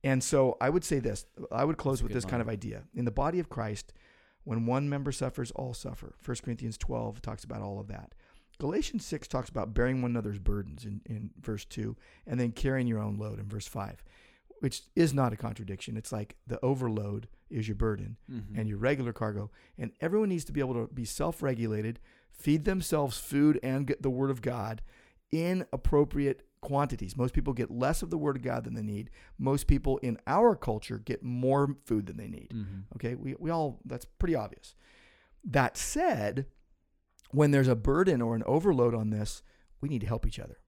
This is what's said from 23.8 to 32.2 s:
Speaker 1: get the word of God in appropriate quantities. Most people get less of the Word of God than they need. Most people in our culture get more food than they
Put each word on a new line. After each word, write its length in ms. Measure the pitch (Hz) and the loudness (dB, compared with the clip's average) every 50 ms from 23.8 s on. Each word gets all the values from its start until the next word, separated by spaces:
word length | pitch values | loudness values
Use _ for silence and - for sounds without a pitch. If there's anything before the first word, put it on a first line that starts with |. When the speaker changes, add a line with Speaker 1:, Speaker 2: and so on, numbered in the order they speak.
| 143 | 0
Speaker 1:
get 140 | 131 143 - | 0 -2 0
the 80 | - 135 | 0 0
word 200 | 127 127 135 139 | 2 2 0 0
of 120 | 135 120 | 0 0
God 400 | 104 143 123 120 101 113 113 110 - - - - - _ _ _ _ _ | -2 -4 -2 -2 -4 -4 -4 -6 -8 -12 -14 -20 -20 _ _ _ _ _
in 340 | - 160 165 175 185 185 - _ - | -2 0 2 2 2 0 0 _ -6
appropriate 760 | 123 - - 147 143 147 147 - 143 143 139 131 - - _ _ _ | 0 2 4 6 6 6 4 2 0 0 0 0 -2 -8 _ _ _
quantities. 540 | - - 139 139 147 139 131 - - 92 - | -6 0 2 2 2 2 -2 -6 -6 -6 -2
Most 180 | 127 123 127 - | 0 0 2 2
people 200 | - 107 143 127 | 2 2 2 0
get 180 | 117 120 - | -2 -2 -2
less 300 | - 117 127 139 160 - | 0 0 2 2 2 0
of 80 | 185 170 | -2 -2
the 80 | 175 | -2
Word 180 | 160 147 147 135 | 0 0 0 0
of 60 | 127 | 0
God 220 | 120 127 123 123 120 | -2 -4 -4 -4 -4
than 80 | 127 - | -4 -6
they 80 | 120 107 | -4 -4
need. 260 | 107 104 104 117 - - - - - - | -4 -4 -6 -8 -10 -14 -20 -20 -20 -8
Most 300 | - - 135 139 143 - | -2 0 2 2 2 6
people 300 | - 151 135 - 143 131 - | 4 4 6 6 0 0 0
in 180 | - 123 113 - _ | 0 -2 -4 -2 _
our 280 | - 139 190 226 240 196 | 0 4 6 6 6 4
culture 420 | - - 123 107 107 - - 110 | 4 0 -2 -2 -2 -4 -6 -8
get 260 | 104 110 - 120 - - | -8 -4 -6 -6 -4 -4
more 520 | 123 123 123 127 131 135 143 143 143 139 - _ | -6 -4 0 2 4 6 6 4 2 0 -4 _
food 200 | - 117 107 101 | 0 0 0 0
than 100 | 90 - | -2 -8
they 100 | - | -10